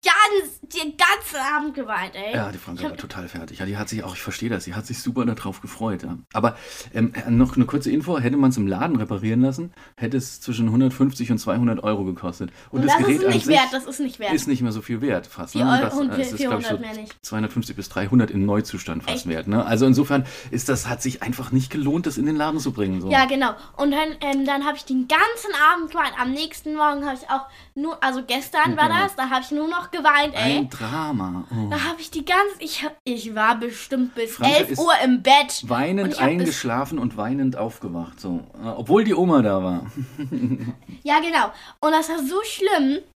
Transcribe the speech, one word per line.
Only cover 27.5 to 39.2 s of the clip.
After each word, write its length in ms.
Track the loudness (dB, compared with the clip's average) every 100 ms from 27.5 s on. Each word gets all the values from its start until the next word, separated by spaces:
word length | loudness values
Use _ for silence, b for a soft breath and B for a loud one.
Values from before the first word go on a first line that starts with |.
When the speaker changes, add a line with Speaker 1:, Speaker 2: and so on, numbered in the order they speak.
| B B -6
Speaker 1:
nur, 280 | -6 -2
also 180 | -2 -2 -2
gestern 520 | -4 -2 0 2 4
war 120 | 4
Speaker 2:
Ja. 140 | 4
Speaker 1:
das, 120 | 0 -2
da 140 | -2
hab 120 | -2
ich 80 | -2
nur 160 | -4 -2
noch 220 | -4 -6
geweint, 420 | 2 4 4 2 0
ey. 240 | 0 0
Speaker 2:
Ein 100 | -2
Drama. 760 | -4 -6 -4 -2 -2 -2 -4 -6
Oh. 180 | -4 -2
Speaker 1:
Da 140 | -2
hab 160 | -4 -6
ich 120 | -8
die 120 | -8
ganze, 320 | 0 0 0 -2
ich 220 | -8 -6 -6
hab, 100 | -8
ich 320 | -6 -6 -6 0
war 240 | 2 2
bestimmt 560 | -2 -8 -4 0 0 -2
bis 200 | -6 0
Speaker 2:
Franka 200 | 4 4
Speaker 1:
elf 100 | 4
Speaker 2:
ist 100 | 2
Speaker 1:
Uhr 140 | 4 4
im 180 | 4 4
Bett. 420 | 6 6 6 -4 -2
Speaker 2:
weinend 380 | 0 0 0 0
Speaker 1:
Und 60 |
ich 80 | 2
hab 60 | 2
bis 100 | 2
Speaker 2:
eingeschlafen 580 | 0 0 -2 -2 -2 -2
und 200 | -4 -2
weinend 400 | -2 0 0 0
aufgewacht, 600 | -4 -6 -8 -8 -8 -10
so. 180 | -6 -6 -8 -12
Äh, 40 | -10
obwohl 340 | -8 4 6
die 100 | 6
Oma 280 | 4